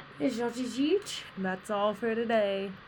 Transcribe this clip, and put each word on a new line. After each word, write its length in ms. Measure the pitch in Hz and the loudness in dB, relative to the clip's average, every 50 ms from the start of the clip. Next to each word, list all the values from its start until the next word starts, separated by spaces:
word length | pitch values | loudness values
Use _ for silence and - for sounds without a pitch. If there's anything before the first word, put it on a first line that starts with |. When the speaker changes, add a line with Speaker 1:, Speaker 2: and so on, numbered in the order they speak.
| - - - - | -4 -10 -6 -2
Speaker 1:
It's 180 | 294 277 220 214 | 0 0 0 0
your 140 | 240 233 | -2 -2
teach. 720 | 233 247 254 226 208 240 277 302 349 403 392 - - - - - - 190 | -2 -2 -4 -4 0 0 2 4 4 2 2 -2 -8 -8 -10 -10 -6 -4
Speaker 2:
That's 340 | 190 185 185 185 - - | -2 -2 -2 -2 -4 -2
all 220 | 214 202 202 214 214 | 0 2 2 2 2
for 180 | 208 - 233 226 | 2 0 0 0
today. 580 | 226 233 226 233 220 208 202 196 196 196 202 190 - - | 0 2 4 4 4 4 4 2 0 -2 -4 -6 -10 -14